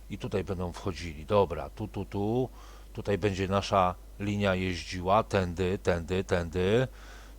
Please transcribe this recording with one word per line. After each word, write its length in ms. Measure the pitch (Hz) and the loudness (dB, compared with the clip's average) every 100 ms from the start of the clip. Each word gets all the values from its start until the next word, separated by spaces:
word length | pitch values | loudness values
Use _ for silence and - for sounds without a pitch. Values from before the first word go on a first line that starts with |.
| - | -12
I 80 | 101 | -8
tutaj 260 | 113 101 | -2 -2
będą 280 | 87 90 90 | -2 -2 -4
wchodzili. 540 | - 101 90 85 76 76 | -4 -6 -6 -8 -8 2
Dobra, 440 | 104 90 78 71 | 4 4 0 -8
tu, 180 | - 107 | -8 -8
tu, 180 | 104 92 | -6 -6
tu. 440 | 101 104 120 127 - - - - | -2 0 0 -2 -6 -18 -18 -16
Tutaj 240 | - - 101 | -8 -2 0
będzie 300 | 104 92 95 | 2 0 2
nasza 480 | 98 - 101 90 87 - - | 2 4 4 4 2 -12 -6
linia 360 | 101 104 101 92 | -2 2 2 2
jeździła. 680 | 92 87 78 90 90 104 | 0 -2 -6 -4 4 4
Tędy, 540 | - 101 90 87 92 98 | 4 2 0 0 0 2
tędy, 460 | - 87 82 92 | 2 0 0 -2
tędy. 640 | 98 90 82 90 92 113 131 - - - - | 2 0 0 0 4 4 2 -4 -18 -18 -18